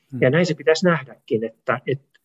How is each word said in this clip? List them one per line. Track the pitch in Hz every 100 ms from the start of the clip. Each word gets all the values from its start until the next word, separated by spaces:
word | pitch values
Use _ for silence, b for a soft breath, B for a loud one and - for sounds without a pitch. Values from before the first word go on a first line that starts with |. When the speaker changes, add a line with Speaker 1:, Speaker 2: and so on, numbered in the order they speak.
| b
Speaker 1:
Hmm. | 127
Speaker 2:
Ja | 131
näin | 156 165
se |
pitäisi | 151 156 160 180
nähdäkin, | 156 135 - - 113
että, | 113 _ - 117 -
että | 139 _ _